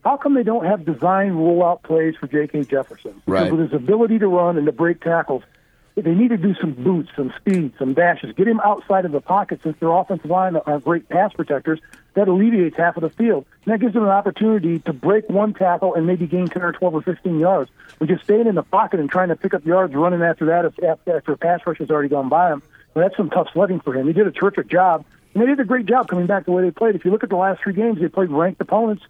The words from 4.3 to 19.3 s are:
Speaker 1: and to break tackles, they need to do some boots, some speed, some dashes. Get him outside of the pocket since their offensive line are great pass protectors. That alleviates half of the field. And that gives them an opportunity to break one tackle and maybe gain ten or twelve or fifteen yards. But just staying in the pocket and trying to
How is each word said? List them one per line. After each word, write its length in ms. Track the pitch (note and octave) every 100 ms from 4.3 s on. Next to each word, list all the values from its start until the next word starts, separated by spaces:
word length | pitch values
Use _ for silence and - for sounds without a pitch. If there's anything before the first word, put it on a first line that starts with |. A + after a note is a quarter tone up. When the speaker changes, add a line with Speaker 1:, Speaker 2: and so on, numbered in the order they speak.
| F3+ F3 E3+
Speaker 1:
and 80 | D3
to 80 |
break 260 | C3+ E3+ E3+
tackles, 440 | E3 E3 D3 C3 - _ _ _ _ -
they 180 | E3
need 160 | E3+ A#3+
to 80 | A3+
do 160 | F#3+ F3+
some 160 | E3+
boots, 360 | B2+ C3 F3+ C#3 -
some 160 | C3 -
speed, 320 | - F#3+ D3 -
some 140 | C3
dashes. 400 | C3+ F3 D#3+ A#2+ G#2+
Get 140 | G#3
him 100 | A3+ G3+
outside 400 | G3+ - F#3+ F3+
of 80 |
the 80 | C#3+
pocket 400 | - F#3+ G3 D3
since 140 | D#3+ D3+
their 120 | E3
offensive 380 | E3+ F#3 F3+ D3
line 280 | F3+ F#3 E3
are 220 | D3+ D3
great 280 | D3 E3+ -
pass 240 | E3+ G3+
protectors. 480 | - D#3 C#3 D#3+ D#3 - - _ -
That 120 | G3+
alleviates 480 | F#3 A3+ A3+ E3 -
half 220 | E3+ E3+
of 40 |
the 60 | D#3+
field. 340 | - A#3 E3 - _
And 100 | -
that 60 | A3
gives 140 | A#3
them 100 | G#3
an 60 | G#3
opportunity 680 | G3 G3+ - A3 A3 E3 E3
to 120 | -
break 360 | C#3 C#3+ G#3+ G#3+
one 240 | F#3+ G#3+
tackle 400 | - F#3 E3+ F#3+
and 120 | F3 E3
maybe 200 | F#3 E3
gain 200 | F3+ F3+
ten 160 | F3+
or 100 | F3
twelve 220 | D#3+ F3+ D#3
or 60 |
fifteen 380 | F#3 E3+ F#3 D#3+
yards. 300 | E3+ F#3 B2+ _ - -
But 100 | D#3
just 140 | F3
staying 240 | - G#3 A#3
in 80 | F3+
the 80 |
pocket 360 | - F#3+ F3 F#3
and 100 | C#3+
trying 200 | F#3
to 60 | F#3